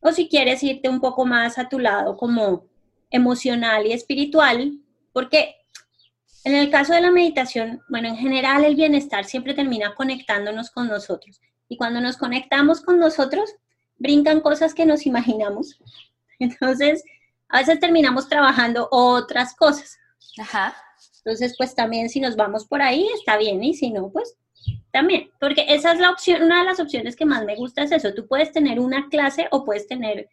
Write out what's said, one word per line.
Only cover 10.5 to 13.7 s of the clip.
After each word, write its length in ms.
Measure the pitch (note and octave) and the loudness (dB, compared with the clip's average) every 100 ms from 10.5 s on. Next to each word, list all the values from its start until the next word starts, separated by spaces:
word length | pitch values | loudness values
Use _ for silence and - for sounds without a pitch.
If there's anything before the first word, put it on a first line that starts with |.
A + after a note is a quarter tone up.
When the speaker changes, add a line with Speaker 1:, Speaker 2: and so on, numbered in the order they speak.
| G#3+ A#3+ | -8 -10
Speaker 1:
con 180 | - A#3+ | -6 -6
nosotros. 500 | G#3 G3+ F3 _ _ _ _ _ | -6 -6 -10 _ _ _ _ _
Y 80 | A#3+ | -8
cuando 240 | A#3+ A#3+ | -6 -4
nos 160 | B3 B3+ | -6 -6
conectamos 640 | B3 B3 - C4+ D4 D#4+ | -6 -6 -2 2 2 2
con 180 | - F4+ | 2 4
nosotros, 560 | E4 D#4+ C4+ D#4 G#4 - _ | 4 2 -2 -2 -4 -8 _